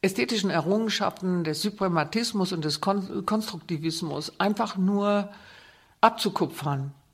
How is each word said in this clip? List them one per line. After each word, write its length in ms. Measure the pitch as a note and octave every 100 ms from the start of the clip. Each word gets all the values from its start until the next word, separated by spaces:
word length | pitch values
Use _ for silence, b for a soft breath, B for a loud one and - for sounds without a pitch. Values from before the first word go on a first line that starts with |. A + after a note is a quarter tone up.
ästhetischen 480 | F#3+ F#3+ B3 A3+ F#3+
Errungenschaften 920 | E3 D3+ G#3 A3+ G3+ G#3 - F#3 F3+
des 180 | D#3+ D3+
Suprematismus 920 | G#3 G3+ F#3+ E3+ D3 A3 A#3 G#3 F#3
und 100 | E3
des 160 | D#3 D3
Kon-, 460 | - G3 F#3+ - -
Konstruktivismus 1120 | G#3+ A3 F3 - E3 D#3+ D#3+ E3+ C#3+ D3+ -
einfach 380 | F#3+ G#3 A3 F#3+
nur 520 | F#3 G3+ G3+ G3+ G3+ B B B B B B B
abzukupfern 960 | A3 A#3 G#3 F#3 D#3 - D3 C#3 C#3 - _